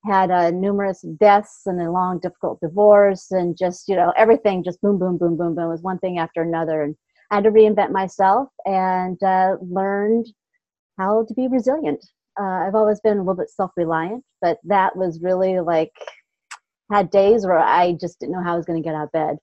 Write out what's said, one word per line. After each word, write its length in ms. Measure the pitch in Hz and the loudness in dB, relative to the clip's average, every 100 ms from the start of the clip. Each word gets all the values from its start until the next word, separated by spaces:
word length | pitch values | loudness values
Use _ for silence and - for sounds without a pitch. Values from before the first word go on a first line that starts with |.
Had, 260 | 214 196 185 | 0 0 2
uh, 200 | 180 170 | 2 0
numerous 520 | 175 196 202 196 185 | 0 -2 -2 -4 -6
deaths 600 | 165 160 208 202 208 - 196 | -14 2 6 6 2 -12 -6
and 140 | 180 | -4
a 100 | 170 | -4
long, 280 | 180 180 180 | -2 -2 -4
difficult 400 | 185 _ 180 - | -8 _ -8 -6
divorce 680 | 160 185 208 208 202 190 - | -6 4 6 8 6 2 -4
and 260 | 185 175 165 | -2 -2 -2
just, 320 | 180 180 - | -4 -4 -4
you 80 | 185 | 0
know, 160 | 170 - | 2 4
everything 480 | 220 226 208 185 | 4 4 2 -2
just 160 | 175 175 | -6 -2
boom, 180 | 208 196 | -2 0
boom, 180 | 185 175 | -2 0
boom, 180 | 175 160 | 0 0
boom, 180 | 170 | -2
boom. 100 | 165 | -4
It 40 | 165 | -6
was 140 | 165 | -6
one 160 | 185 185 | -8 -6
thing 200 | 185 175 | -6 -4
after 240 | 160 170 | -6 -4
another. 400 | 165 165 160 156 | -4 -4 -4 -4
And 140 | 147 156 _ _ _ | -4 -8 _ _ _
I 60 | 208 | 0
had 80 | |
to 60 | 214 | 4
reinvent 380 | 214 214 208 196 | 6 6 4 0
myself 560 | 190 190 - 190 214 277 - 196 | -2 -4 0 2 2 -2 -8 -4
and, 560 | 190 185 185 185 180 | -2 0 -2 -4 -2
uh, 340 | 190 185 185 190 | 0 2 0 -2
learned 640 | 180 185 196 202 208 233 226 _ _ _ _ _ _ - | -6 -4 -2 -2 0 0 -2 _ _ _ _ _ _ -6
how 260 | 190 220 | -2 -2
to 100 | 226 | -2
be 140 | 226 254 | -4 -2
resilient. 560 | 262 233 302 214 143 _ _ _ - | -2 -2 -2 -4 -6 _ _ _ -8
Uh, 60 | 196 185 185 | -6 -4 -2
I've 80 | |
always 260 | 214 214 208 | 2 2 2
been 180 | 220 202 | 0 0
a 20 | |
little 160 | 185 185 | -2 -4
bit 140 | - | -6
self-reliant, 760 | - 185 - 165 160 170 247 _ _ | -6 -6 -4 -2 -2 -4 -10 _ _
but 160 | 175 160 | -4 -4
that 320 | 165 196 185 185 | -2 0 0 -2
was 240 | 185 165 | -6 -4
really, 380 | 175 185 190 185 | -4 0 0 -2
like, 320 | 170 165 160 _ - - _ _ _ - _ _ _ | 0 -2 -2 _ -20 -20 _ _ _ -20 _ _ _
had 200 | 202 180 | -2 2
days 360 | 202 196 226 190 | 2 4 4 2
where 120 | 170 | 2
I 340 | 101 165 180 | 4 2 2
just 260 | 170 170 _ | -2 -8 _
didn't 120 | - | -10
know 80 | 180 | -6
how 120 | 175 | -4
I 20 | 170 | -6
was 100 | 165 | -4
gonna 140 | 165 | -6
get 140 | 160 | -4
out 100 | 156 | -8
of 80 | 151 | -6
bed. 260 | 165 156 151 | -4 -4 -6